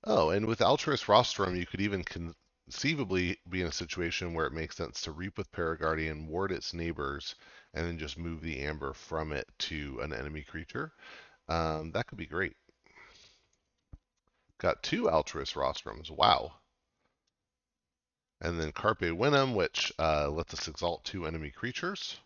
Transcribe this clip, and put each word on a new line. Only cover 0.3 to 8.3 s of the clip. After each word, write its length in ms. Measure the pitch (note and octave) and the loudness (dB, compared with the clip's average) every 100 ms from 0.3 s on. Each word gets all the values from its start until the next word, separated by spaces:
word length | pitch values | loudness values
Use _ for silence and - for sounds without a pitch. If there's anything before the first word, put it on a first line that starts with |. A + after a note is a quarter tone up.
and 140 | F#2+ A2 | 4 2
with 160 | A2+ | 4
Altruist 460 | G2+ C#3+ - C3+ - | 4 4 2 -2 6
Rostrum, 480 | G#2+ B2 - F#2+ F2+ | 8 8 2 0 0
you 100 | F2 | -2
could 140 | - | -2
even 240 | G#2 G2 | 0 0
conceivably 1400 | F2 - E2+ E2+ _ _ _ - C#3 D#3 A2+ F#2 F2+ - - | -4 -6 -8 -10 _ _ _ -2 0 0 2 2 2 0 -4
be 140 | F#2 | -2
in 60 | F2 | -2
a 40 | |
situation 600 | - F2 - E2+ - F2+ | -2 -6 -2 -2 -2 -2
where 120 | E2 D2+ | 0 0
it 60 | |
makes 240 | D#2+ D#2+ - | -2 -6 -4
sense 240 | D#2+ - | -6 -6
to 100 | - | -8
Reap 240 | D2+ F#2 - | -6 -8 -6
with 160 | G2 | -8
Paraguardian, 760 | - E2 E2 D#2+ D#2+ D#2+ D#2 D#2 | -2 -2 0 2 2 0 -2 -4
ward 240 | D#2+ F#2+ | -2 0
its 220 | F2+ - | -2 -4
neighbors, 640 | E2+ E2+ D2+ C#2+ C#2+ - - - - - | -4 -4 -2 -4 -4 -8 -12 -18 -20 -12
and 120 | D2+ E2+ | -4 -4
then 100 | E2+ | -2
just 200 | D#2 C#2+ | -6 -6
move 240 | E2 | -6